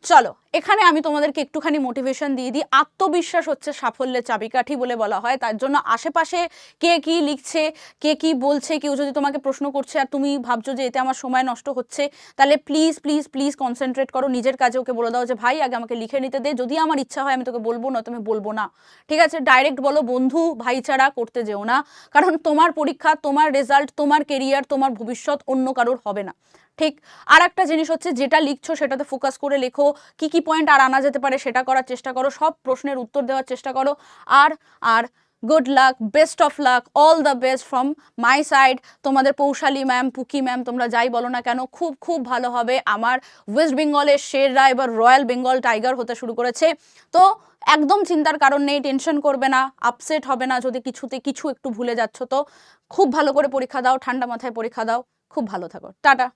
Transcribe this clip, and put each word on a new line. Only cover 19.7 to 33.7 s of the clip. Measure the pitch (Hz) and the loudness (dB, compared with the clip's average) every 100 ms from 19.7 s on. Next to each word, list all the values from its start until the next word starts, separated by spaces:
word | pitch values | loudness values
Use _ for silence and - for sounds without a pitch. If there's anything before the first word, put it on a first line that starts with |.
| 269 277 | 0 0
বলো, | 294 | 0
বন্ধু | 247 254 262 294 330 254 | 0 0 0 0 0 -2
ভাইচারা | 233 262 254 269 269 277 | -4 -4 -2 2 2 0
করতে | 226 247 | -8 -6
যেও | 220 202 214 | -6 -6 -2
না, | 262 294 - - 285 | -2 -2 -16 2 4
কারণ | 339 320 320 | 4 0 0
তোমার | 302 339 311 | 4 2 2
পরীক্ষা, | 294 - 311 311 285 | -4 0 0 0 0
তোমার | 285 311 277 | 2 2 2
রেজাল্ট, | 254 277 285 - | 2 2 2 -2
তোমার | 294 302 294 | 2 2 2
কেরিয়ার, | 277 269 277 269 | -2 0 0 0
তোমার | 269 269 214 | -2 -2 -2
ভবিষ্যৎ | 233 247 - 285 - | -8 -8 -4 -4 -2
অন্য | 262 262 254 | -2 -2 -2
কারোর | 240 254 208 | -2 -2 -6
হবে | 202 190 | -8 -8
না। | - _ _ _ - | -14 _ _ _ -4
ঠিক। | 311 294 _ - - | -4 -4 _ -18 6
আর | 311 349 | 6 6
একটা | - 339 | 2 0
জিনিস | 311 311 | 0 -2
হচ্ছে, | 320 349 247 | -4 -4 -2
যেটা | 277 311 285 | 0 2 0
লিখছো | 285 - 320 | -4 -6 -4
সেটাতে | 285 262 285 | -4 -4 -6
ফোকাস | 262 269 - | -4 -6 -4
করে | 285 277 | -4 -2
লেখো, | 254 269 285 294 - _ | -4 0 0 0 -14 _
কি | 311 | -2
কি | 330 320 | -2 0
পয়েন্ট | 311 302 | 0 4
আর | 277 262 | 6 6
আনা | 269 277 | 4 0
যেতে | 277 | 0
পারে | 269 269 269 | -2 -2 -2
সেটা | 247 254 | -4 0
করার | 262 254 | -2 -2
চেষ্টা | 247 269 254 | -8 -8 -4
করো, | 269 269 | -4 -2
সব | 311 320 262 | -4 -2 -6
প্রশ্নের | 254 277 269 | -6 -4 -8
উত্তর | 233 285 247 | -4 -4 -2
দেওয়ার | 269 262 | -4 -6
চেষ্টা | 254 269 | -10 -6